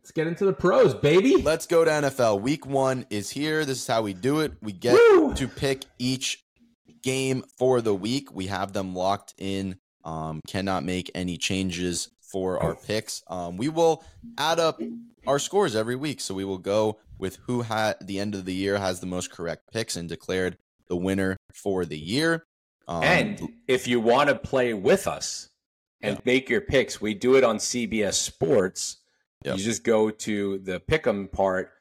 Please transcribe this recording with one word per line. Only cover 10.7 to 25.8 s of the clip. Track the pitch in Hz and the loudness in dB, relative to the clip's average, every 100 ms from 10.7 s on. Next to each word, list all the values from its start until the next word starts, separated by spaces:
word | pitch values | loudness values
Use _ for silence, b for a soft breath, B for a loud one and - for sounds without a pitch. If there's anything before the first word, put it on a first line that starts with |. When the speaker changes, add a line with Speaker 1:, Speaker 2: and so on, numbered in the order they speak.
| 92 | -2
Speaker 2:
make | 78 90 90 | -2 -4 -6
any | 87 90 82 | -6 -6 -4
changes | - 95 95 85 90 85 - _ | -4 -2 -2 -4 -4 -4 -8 _
for | - 95 92 90 | -10 -4 -2 -2
our | 82 | -2
Speaker 1:
Oh. | |
Speaker 2:
picks. | - - 107 - - - | -4 -6 -6 -6 -14 -10
Um, | 90 87 90 | -10 -8 -6
we | 139 | -4
will | 160 165 156 b b - - | 2 2 2 b b -16 -4
add | 151 170 | 0 2
up | 160 156 - - - _ - | 0 -2 -10 -10 -16 _ -2
our | 143 | 0
scores | - 196 185 | 2 0 2
every | 110 110 | 0 -2
week. | 127 151 127 | -4 -4 -6
So | - | -6
we | 95 | -6
will | 98 95 | -4 -4
go | 90 104 110 107 _ - | 0 2 2 -2 _ -8
with | 95 - | -8 -8
who | - 123 | -6 -4
ha-, | 113 110 110 98 | -2 0 0 -2
the | 95 98 | -8 -6
end | 104 | -4
of | 101 | -6
the | 92 | -6
year | 92 98 101 | -2 0 0
has | 95 90 | 0 -4
the | |
most | 92 90 87 | -6 -6 -8
correct | - 85 78 _ | -8 -8 -8 _
picks | 113 117 | -8 -6
and | 87 85 | -8 -8
declared | 82 - 92 90 87 _ _ _ | -10 -4 -2 -2 -6 _ _ _
the | 87 | -4
winner | 92 95 95 95 _ | -2 0 -2 -4 _
for | - 101 95 | -10 -4 -2
the | 85 78 | -4 -6
year. | 78 123 165 165 _ _ _ _ - | -4 0 0 -2 _ _ _ _ -8
Um, | 82 | -2
Speaker 1:
And | 143 170 110 101 82 - - | 2 2 0 -6 -10 -10 -2
if | 127 123 | 0 2
you | 120 | 2
wanna | 113 127 143 | 4 4 4
play | 131 - 135 123 | 0 -2 0 0
with | 107 104 190 - | 0 2 2 0
us | 73 - - - _ _ _ | -6 -8 -10 -14 _ _ _